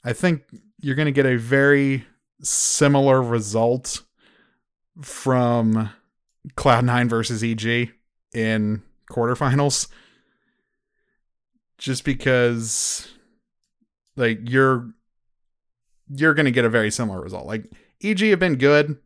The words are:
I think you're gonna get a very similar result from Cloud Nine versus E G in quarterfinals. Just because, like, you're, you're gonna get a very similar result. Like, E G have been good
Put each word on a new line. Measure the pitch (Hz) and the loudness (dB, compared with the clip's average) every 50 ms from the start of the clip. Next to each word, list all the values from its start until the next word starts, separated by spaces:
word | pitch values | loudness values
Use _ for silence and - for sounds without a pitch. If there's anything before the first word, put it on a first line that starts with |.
| _ | _
I | 123 120 | -6 -6
think | - - 180 165 143 _ _ - - _ _ _ _ | -2 0 0 -2 -2 _ _ -20 -20 _ _ _ _
you're | - 139 135 | -6 -4 -2
gonna | 139 156 151 135 | 0 0 0 2
get | 139 139 | 2 2
a | 131 127 | 2 2
very | 120 113 117 135 139 139 139 143 139 139 139 135 131 - _ _ _ _ _ _ _ 147 | 0 0 0 2 4 4 4 4 4 2 0 -2 -4 -6 _ _ _ _ _ _ _ -8
similar | - - - - - - - 147 143 143 139 135 139 131 131 127 | -6 -4 -2 -2 -2 0 2 4 4 4 4 4 4 4 4 2
result | 117 117 117 107 104 104 110 113 117 123 131 131 - - - _ _ _ _ _ _ _ _ _ _ _ _ _ _ _ _ _ _ _ 175 | 0 -2 -2 -4 -2 -2 0 0 0 0 -2 -4 -8 -12 -12 _ _ _ _ _ _ _ _ _ _ _ _ _ _ _ _ _ _ _ -20
from | 147 - - - - 131 131 127 123 120 120 120 113 110 110 110 110 104 - _ _ _ _ _ _ _ _ _ _ 143 - | -18 -16 -16 -6 -2 0 2 2 2 2 0 0 0 0 0 0 -2 -6 -8 _ _ _ _ _ _ _ _ _ _ -16 -12
Cloud | - - 143 123 117 120 | -2 2 4 4 4 4
Nine | 123 123 123 123 120 | 2 2 2 2 0
versus | 117 113 113 - 120 110 113 | 0 -2 -2 -2 -4 -2 -2
E | 117 113 | -2 -2
G | 110 110 113 117 120 120 117 _ _ _ _ _ _ _ _ _ | -2 -2 -2 -2 -2 -2 -4 _ _ _ _ _ _ _ _ _
in | 117 113 113 110 110 107 104 107 104 - _ _ _ _ - | -4 -2 0 0 0 0 -2 -4 -6 -8 _ _ _ _ -10
quarterfinals. | - 123 117 117 123 - 147 135 127 143 143 143 139 - - - - - _ _ _ _ _ _ _ _ _ _ _ _ _ _ _ _ _ _ _ _ _ _ _ _ _ _ _ _ _ _ _ _ _ _ _ _ | -6 -4 -2 -2 -2 -2 0 0 2 2 0 0 0 -2 -6 -8 -12 -20 _ _ _ _ _ _ _ _ _ _ _ _ _ _ _ _ _ _ _ _ _ _ _ _ _ _ _ _ _ _ _ _ _ _ _ _
Just | - - 131 127 - | -8 -6 -6 -6 -4
because, | - 135 123 - 139 127 123 123 120 120 117 117 110 - - - - - - - - - _ _ _ _ _ _ _ _ _ _ _ _ _ _ _ _ _ _ _ _ | -4 -6 -2 0 0 2 2 2 2 0 -2 -6 -6 -6 -4 -4 -6 -6 -8 -12 -16 -20 _ _ _ _ _ _ _ _ _ _ _ _ _ _ _ _ _ _ _ _
like, | - 127 113 113 101 110 120 | -2 -2 -2 -2 -4 -6 -2
you're, | 123 131 135 131 131 120 123 117 - _ _ _ _ _ _ _ _ _ _ _ _ _ _ _ _ _ _ _ _ _ _ _ | 2 2 4 4 2 0 -4 -10 -18 _ _ _ _ _ _ _ _ _ _ _ _ _ _ _ _ _ _ _ _ _ _ _
you're | 143 135 156 160 151 | -6 0 2 2 2
gonna | 147 151 135 | 4 2 2
get | 120 127 120 | 2 2 0
a | 117 | 2
very | 113 120 107 107 | 2 2 0 0
similar | 104 - 123 107 95 90 | -2 -4 -6 -6 -6 -8
result. | - 90 95 - 64 | -10 -12 -12 -14 -12
Like, | 73 107 113 - - - - _ _ _ _ | -10 -10 -10 -10 -14 -20 -20 _ _ _ _
E | - 202 214 | -6 -4 -2
G | 185 214 220 | 0 2 2
have | 202 175 | 2 2
been | 185 180 151 | 2 0 0
good | 127 131 139 147 147 147 151 147 - _ | 2 4 4 4 4 2 0 -4 -10 _